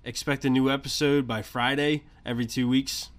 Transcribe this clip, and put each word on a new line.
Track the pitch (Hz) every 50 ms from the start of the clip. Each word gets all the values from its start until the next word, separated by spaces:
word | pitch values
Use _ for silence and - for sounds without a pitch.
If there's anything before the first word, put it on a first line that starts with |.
| -
Expect | 123 117 - - 151 143 123 -
a | 135
new | 131 131 131 135
episode | 139 139 - 135 - - 151 143 143 143 135
by | 117 117 107
Friday | 107 - - 123 120 127 139 139 147 147 151 147 - - - - -
every | 120 123 120 120
two | 113 - 131 127 123
weeks. | 127 131 135 - - - - - -